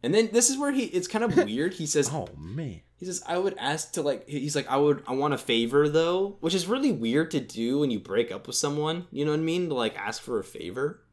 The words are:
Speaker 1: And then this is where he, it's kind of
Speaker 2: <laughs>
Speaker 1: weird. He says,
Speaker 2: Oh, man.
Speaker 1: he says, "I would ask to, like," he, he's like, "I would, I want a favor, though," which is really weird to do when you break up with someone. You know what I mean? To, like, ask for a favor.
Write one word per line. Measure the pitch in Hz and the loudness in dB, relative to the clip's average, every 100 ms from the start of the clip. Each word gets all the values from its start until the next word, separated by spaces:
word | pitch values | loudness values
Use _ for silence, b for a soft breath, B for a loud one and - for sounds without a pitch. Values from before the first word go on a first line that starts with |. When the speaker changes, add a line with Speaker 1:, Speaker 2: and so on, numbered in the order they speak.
Speaker 1:
And | 120 | 2
then | 202 226 | 2 4
this | 220 240 | 4 2
is | 269 | 2
where | 285 | 0
he, | 269 220 | 0 0
it's | 180 180 | -2 -2
kind | 220 | -2
of | 233 165 | 2 4
Speaker 2:
<laughs> | 107 | 2
Speaker 1:
weird. | 113 165 190 | 0 -2 -2
He | 156 | -2
says, | 151 135 | 0 0
Speaker 2:
Oh, | 147 95 69 | -2 -8 -10
man. | 78 120 151 82 _ _ | -10 -8 -8 -10 _ _
Speaker 1:
he | 180 | -10
says, | 175 - | -8 -4
"I | 175 | 0
would | 190 190 | 0 -2
ask | 123 156 - | -4 -4 -4
to, | - | -4
like," | 143 131 - | -2 -2 -4
he, | 143 | -6
he's | 143 147 | -2 -2
like, | 131 | 0
"I | 135 | 2
would, | 147 135 - | 4 2 0
I | |
want | 131 147 | -2 0
a | 135 | 0
favor, | - 117 117 139 147 | 2 2 4 4 6
though," | 151 165 180 202 196 | 4 4 2 0 -2
which | - | 0
is | 185 170 | 0 0
really | 254 269 | 2 2
weird | 156 113 135 160 | 2 2 2 2
to | 151 | -2
do | 117 110 117 139 | -4 -4 0 2
when | 147 | 2
you | 110 | 0
break | - 98 117 | -2 0 0
up | 98 - | -4 -6
with | 123 | -2
someone. | 147 147 151 170 175 | 0 0 -2 -2 -6
You | - 147 | -2 0
know | |
what | 151 | 0
I | |
mean? | 160 170 175 | 0 0 0
To, | 135 | 0
like, | 113 - | 0 -2
ask | 101 - | -8 -8
for | - 117 | -4 -4
a | |
favor. | 92 - 85 104 147 - _ | -4 -10 -8 -4 -4 -4 _